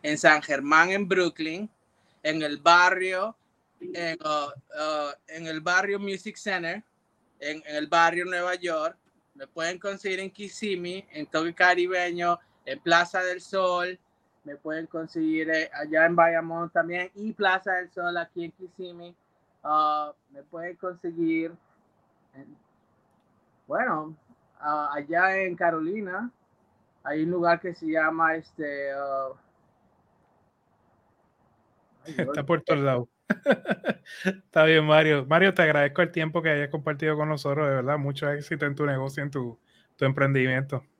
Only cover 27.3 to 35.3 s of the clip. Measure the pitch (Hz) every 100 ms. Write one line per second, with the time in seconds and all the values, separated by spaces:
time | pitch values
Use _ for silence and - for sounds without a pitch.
27.3 | 175 170 170 185 170 160 160 156 160 160
28.3 | 160 160 - 147 143 139 139 139 135 135
29.3 | - _ _ _ _ _ _ _ _ _
30.3 | _ _ _ _ _ _ _ _ _ _
31.3 | _ _ _ _ _ _ _ - 160 139
32.3 | 147 143 165 - 151 139 123 120 _ _
33.3 | - 285 233 - - 320 - - - 190
34.3 | 190 _ 165 156 160 156 151 156 147 135